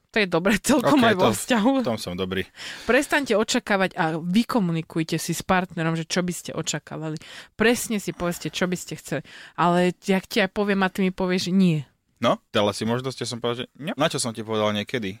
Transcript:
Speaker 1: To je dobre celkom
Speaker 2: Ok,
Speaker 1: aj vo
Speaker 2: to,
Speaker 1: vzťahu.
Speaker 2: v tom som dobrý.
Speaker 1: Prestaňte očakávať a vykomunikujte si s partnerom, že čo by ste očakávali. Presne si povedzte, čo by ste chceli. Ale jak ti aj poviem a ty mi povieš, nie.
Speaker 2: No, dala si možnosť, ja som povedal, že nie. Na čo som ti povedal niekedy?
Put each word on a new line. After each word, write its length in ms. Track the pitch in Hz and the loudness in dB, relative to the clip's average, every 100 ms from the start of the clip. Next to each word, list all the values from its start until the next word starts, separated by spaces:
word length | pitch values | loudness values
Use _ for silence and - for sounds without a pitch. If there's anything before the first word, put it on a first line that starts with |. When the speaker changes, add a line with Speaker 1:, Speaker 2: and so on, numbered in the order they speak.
| _ | _
Speaker 1:
To 100 | 226 | 0
je 80 | 190 | 2
dobre 340 | 170 190 208 | 2 2 2
celkom 400 | - 277 143 285 | 4 4 6 6
Speaker 2:
Ok, 80 | 233 | 6
Speaker 1:
aj 60 | |
vo 80 | 185 | 4
Speaker 2:
to, 100 | 185 | 2
Speaker 1:
vzťahu. 380 | 110 - 240 220 | 2 0 2 4
Speaker 2:
v 120 | 269 226 | 2 0
tom 100 | 110 | -2
som 160 | - | -4
dobrý. 300 | 90 92 95 90 - - - | -4 -2 -2 -4 -10 -14 -8
Speaker 1:
Prestaňte 480 | - 247 294 302 277 | 0 2 2 -2 2
očakávať 640 | 208 233 247 - 196 185 - | 0 2 -2 0 0 0 0
a 240 | 160 170 175 196 233 | -2 -2 0 0 2
vykomunikujte 720 | 240 180 165 156 175 160 165 | 0 0 -2 -2 -4 -2 -2
si 160 | - | -2
s 80 | 165 | -6
partnerom, 540 | - 185 180 - 160 | 0 0 0 -2 -2
že 100 | 165 | -2
čo 160 | 160 185 | -2 -2
by 120 | 180 | -2
ste 180 | 170 - | -6 -8
očakávali. 640 | - 160 156 - 147 156 156 - - - | -8 -6 -6 -8 -10 -8 -8 -12 -20 -20
Presne 440 | - 220 247 - 208 | 0 2 2 -2 -4
si 160 | 185 | -6
povedzte, 360 | - 175 175 160 | -6 -6 -4 -8
čo 160 | - | -2
by 120 | 185 180 | -2 -2
ste 180 | - | -8
chceli. 280 | 156 - 139 - - - | -12 -6 -8 -8 -18 -16
Ale 420 | - 170 175 180 - | 0 2 4 2 0
jak 260 | - 190 | 0 0
ti 140 | - 226 | 0 0
aj 120 | 190 | 0
poviem 300 | - 202 196 | 0 0 2
a 80 | 185 | 0
ty 120 | - | 0
mi 80 | 185 | -2
povieš, 380 | - 185 180 170 | 0 -2 -2 0
nie. 320 | 190 180 156 131 _ _ _ | 4 4 2 -4 _ _ _
Speaker 2:
No, 240 | 120 196 _ | 0 0 _
dala 240 | 110 104 | 2 2
si 80 | 98 | 2
možnosť, 340 | 110 123 131 - | -2 -2 -2 -6
ja 100 | 117 | -6
som 100 | 120 | -4
povedal, 220 | 120 120 | -4 -4
že 160 | 120 - | -8 -10
nie. 160 | 151 | -8
Na 160 | - 160 | -2 -2
čo 80 | 139 | 0
som 160 | 120 | -4
ti 80 | 113 | -6
povedal 320 | 107 110 107 | -4 0 2
niekedy? 480 | 104 104 131 98 104 | 0 -2 -4 -4 -8